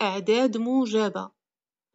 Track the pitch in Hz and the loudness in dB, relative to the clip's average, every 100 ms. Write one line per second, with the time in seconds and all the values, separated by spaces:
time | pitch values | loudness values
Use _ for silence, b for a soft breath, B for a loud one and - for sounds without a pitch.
0 | 208 196 185 226 262 220 233 262 240 220 | -4 -2 0 2 2 0 0 0 0 0
1 | 208 190 190 _ _ _ _ _ _ | 0 -4 -10 _ _ _ _ _ _